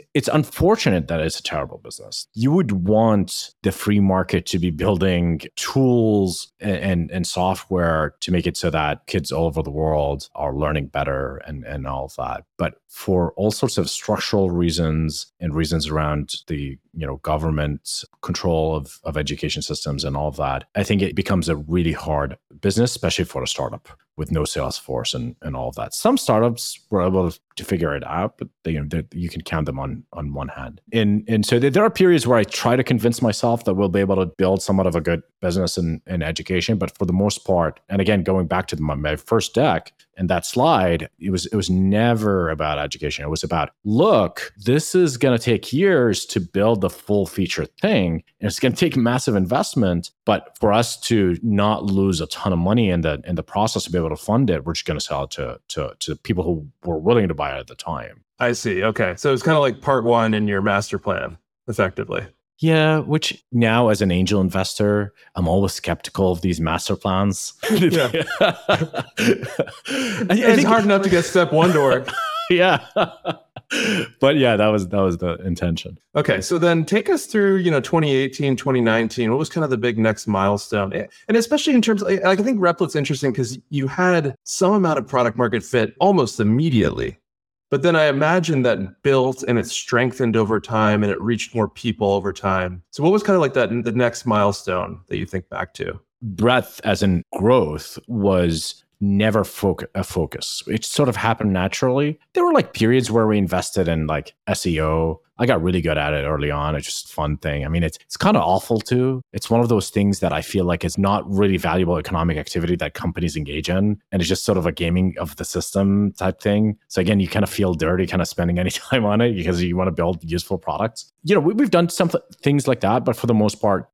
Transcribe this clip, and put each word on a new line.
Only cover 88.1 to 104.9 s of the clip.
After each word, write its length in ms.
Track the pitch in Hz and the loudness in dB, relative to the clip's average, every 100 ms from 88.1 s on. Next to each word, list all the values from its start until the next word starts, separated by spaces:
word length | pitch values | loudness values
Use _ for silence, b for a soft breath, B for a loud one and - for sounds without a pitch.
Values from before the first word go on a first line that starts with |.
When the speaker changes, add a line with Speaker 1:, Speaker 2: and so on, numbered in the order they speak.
| 135 151 180 165 139 | 4 2 2 2 2
Speaker 2:
that 380 | 123 95 95 - | 2 0 -4 -4
built 380 | 139 135 131 131 | 2 2 2 -2
and 160 | - 120 | 0 0
it 80 | 117 | 0
strengthened 680 | - - 120 127 - 120 113 | -6 -2 0 2 0 0 2
over 240 | 107 110 | 2 0
time 420 | - 110 107 104 | -2 2 2 2
and 100 | 104 | 0
it 60 | 95 | -2
reached 340 | 107 113 - 117 | -2 -4 -4 -2
more 140 | 104 | -2
people 420 | - 120 104 101 | -4 -6 -2 0
over 220 | 98 98 | 0 -2
time. 500 | 90 98 95 90 90 - | -4 -2 -2 -2 -8 -12
So 100 | - | -2
what 100 | 160 | 2
was 100 | 208 | 2
kind 120 | 208 185 | 2 2
of 60 | |
like 120 | 143 | 2
that, 160 | 135 104 | 2 0
the 240 | 120 117 | 0 -2
next 320 | 113 120 - 120 | 0 0 0 0
milestone 760 | 104 101 101 - 90 90 87 - | 2 2 0 -4 -4 -4 -10 -10
that 100 | 101 | -8
you 80 | 98 | -6
think 240 | 92 - | -8 -8
back 240 | 95 92 - | -10 -10 -8
to? 240 | 90 87 _ _ | -10 -10 _ _
Speaker 1:
Breadth 600 | 113 90 113 127 - - | -10 0 4 4 0 -6
as 180 | 107 95 | -2 0
in 220 | 101 87 - | 2 0 -2
growth 640 | - 104 127 78 76 - - - | 0 4 4 2 -4 -10 -16 -8
was 760 | 117 98 92 87 80 - - _ - | -2 2 4 2 0 -4 -12 _ -4
never 420 | 101 98 110 110 | 0 2 4 2
foc-, 440 | - - 98 85 - 95 | 0 -2 -2 -2 -4 -6
a 80 | |
focus. 600 | - 92 76 - - - - | -4 -2 -4 -6 -10 -10 -6
It 180 | - - | -6 -2
sort 240 | - 135 | 0 0
of 80 | 117 | 2
happened 340 | 113 117 107 | 0 0 0
naturally. 680 | 95 95 - 131 131 147 156 _ | 0 0 0 0 2 0 -4 _
There 120 | 370 349 | 0 2
were, 80 | |
like, 180 | 285 - | 2 2
periods 380 | - 113 127 110 | 0 4 4 4
where 160 | 113 110 | 2 4
we 100 | 104 | 2
invested 520 | 92 90 - 98 85 | 2 -2 -2 0 0
in, 180 | 82 78 | 0 0
like, 260 | 76 - - - | -4 -6 -10 -4
S 180 | - 90 | -2 -2
E 140 | 78 | 0
O. 400 | 78 | 0